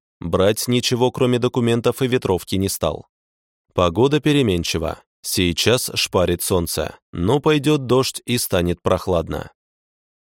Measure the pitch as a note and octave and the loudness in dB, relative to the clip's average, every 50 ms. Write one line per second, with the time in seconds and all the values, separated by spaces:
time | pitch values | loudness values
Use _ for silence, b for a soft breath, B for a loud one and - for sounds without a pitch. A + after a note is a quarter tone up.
0 | _ _ _ - - E2 F2 F#2 F#2 G#2 A2+ - - B2 B2 B2 G#2+ - B2 A#2 | _ _ _ -12 -6 -2 0 2 2 2 0 0 -2 -2 -2 0 0 0 0 0
1 | B2 B2 - - C3+ B2 B2 A#2+ A#2+ B2 - B2+ A#2+ A#2 A#2 A#2+ A2+ B2 A#2 - | 0 0 0 0 0 2 2 0 0 -2 0 0 0 0 0 0 0 -2 -2 0
2 | C3+ B2 B2 B2 - - F#2 E2+ - - G2 F#2+ F#2+ F#2+ - - F2 D#2 - - | -2 0 0 0 0 0 -2 -2 -2 -4 -4 -2 -2 -2 -2 -2 -2 -4 -4 -4
3 | - _ _ _ _ _ _ _ _ _ _ _ _ _ _ - F2+ F2 E2 G2+ | -10 _ _ _ _ _ _ _ _ _ _ _ _ _ _ 2 2 2 4 4
4 | B2+ C#3 D3+ D3 C#3 D#3 D3 D3 C3 G#2+ F2+ F2 E2 - - E2 D#2+ D#2 - - | 2 4 2 2 2 2 2 4 4 2 2 0 0 -2 -4 -4 -4 -4 -6 -8
5 | - _ _ _ - - - - F2+ F2 E2 - - G#2 A#2+ B2+ - - - - | -14 _ _ _ -10 -4 0 0 2 2 2 0 2 2 2 2 0 -4 -4 -4
6 | - - - F#2+ F2+ F2 F2 E2+ - - G2+ F2+ E2+ - - F2 D#2 - - - | -4 0 0 0 2 2 0 -2 -2 0 0 0 0 -2 -4 -4 -6 -6 -8 -14
7 | _ _ - F2 F2 G2 C3+ D3 C3 D#3 D#3 D3 C3 D3+ D3+ C#3+ C3 A2+ B2 C3 | _ _ -8 -4 0 0 0 2 2 2 2 2 2 0 0 0 0 0 2 2
8 | B2+ - - - - - B2 A#2 - - G2+ F2+ F2 F2 F2 - - F#2+ F#2 F2+ | 2 0 -4 -8 -6 -4 -4 -4 -2 0 0 0 0 0 -2 -2 -2 -2 -2 0
9 | - F#2+ F2+ E2+ E2 E2+ D#2 D#2+ - - _ _ _ _ _ _ _ _ _ _ | 0 -2 -2 -2 -2 -2 -6 -8 -10 -12 _ _ _ _ _ _ _ _ _ _
10 | _ _ _ _ _ _ | _ _ _ _ _ _